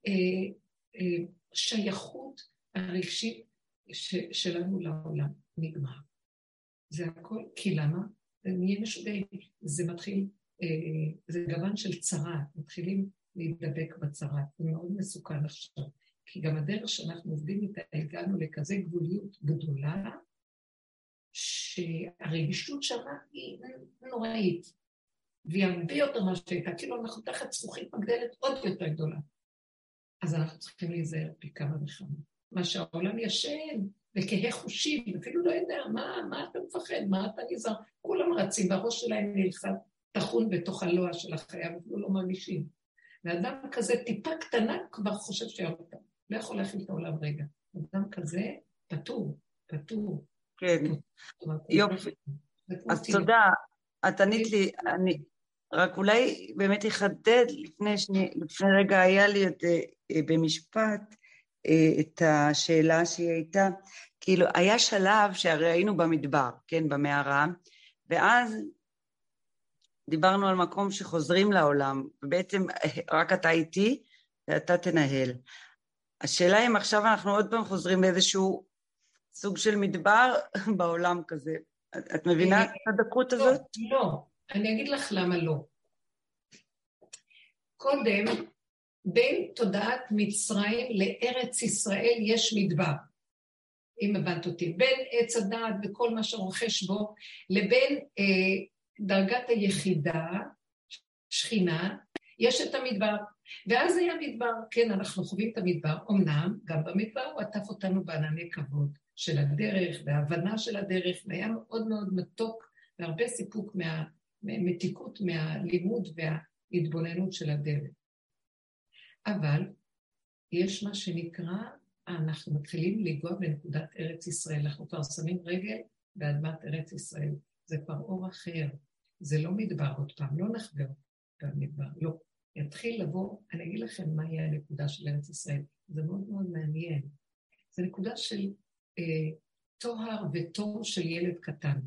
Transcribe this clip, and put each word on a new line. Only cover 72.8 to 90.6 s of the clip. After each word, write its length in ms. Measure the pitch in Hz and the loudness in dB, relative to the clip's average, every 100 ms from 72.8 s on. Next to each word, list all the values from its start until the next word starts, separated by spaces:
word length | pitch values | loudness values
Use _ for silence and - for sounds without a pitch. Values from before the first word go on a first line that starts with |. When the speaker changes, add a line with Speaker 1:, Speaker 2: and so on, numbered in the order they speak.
| 156 127 - 156 | -2 -2 0 0
Speaker 2:
רק 120 | 165 | 4
אתה 180 | 185 170 | 4 4
איתי, 520 | 165 160 185 208 277 _ _ _ _ - | 4 2 2 2 2 _ _ _ _ 0
ואתה 300 | 151 - 175 | 0 4 2
תנהל. 520 | 180 165 139 135 131 123 - - - _ _ _ _ _ | 4 4 4 2 0 -2 -14 -20 -20 _ _ _ _ _
השאלה 460 | - - 180 202 240 | -4 4 8 8 6
אם 100 | 214 | 4
עכשיו 300 | 196 208 214 | 4 4 6
אנחנו 280 | 214 180 | 4 4
עוד 160 | 202 202 | 2 2
פעם 140 | 226 | 0
חוזרים 380 | 220 190 165 185 | 0 -2 2 6
לאיזשהו 640 | 185 180 185 190 190 - - _ _ _ _ _ _ | 6 6 4 4 2 0 -6 _ _ _ _ _ _
סוג 220 | - 202 175 | -8 -6 0
של 200 | 214 208 | 2 4
מדבר 580 | 202 180 180 214 254 605 - | 2 2 6 8 8 4 0
<laughs> 240 | 220 202 196 | -4 0 2
בעולם 440 | 170 170 175 175 160 | 2 2 2 0 -2
כזה. 280 | 160 156 160 - _ _ - | -8 -6 -8 -10 _ _ -12
את, 180 | - | -4
את 120 | 160 175 | -2 4
מבינה 300 | 165 185 196 | 6 8 6
Speaker 1:
אה, 80 | |
Speaker 2:
את 360 | 202 - 220 202 | 4 0 -2 0
הדקות 320 | 220 247 247 | 2 2 2
Speaker 1:
לא, 40 | 247 | 4
Speaker 2:
הזאת? 240 | 262 269 - 220 220 | 4 4 -2 -10 -2
Speaker 1:
לא. 320 | 269 - 143 - _ _ | 0 0 -2 -10 _ _
אני 180 | 202 214 | -2 0
אגיד 160 | 220 285 | 0 -2
לך 200 | 285 - | -4 -2
למה 260 | 196 180 175 | 0 2 2
לא. 280 | 160 147 - _ _ _ _ _ _ _ _ - _ _ _ _ _ - _ - _ _ _ _ | 2 -2 -4 _ _ _ _ _ _ _ _ -20 _ _ _ _ _ -20 _ -20 _ _ _ _
קודם, 480 | 269 277 220 202 220 233 - _ _ _ _ _ | 0 2 4 2 2 0 -4 _ _ _ _ _
בין 480 | 196 202 262 - - - | 0 4 4 2 -2 -2
תודעת 440 | 214 196 220 254 - | 0 2 0 -2 0
מצרים 760 | 208 208 208 - 202 | 0 2 0 -2 0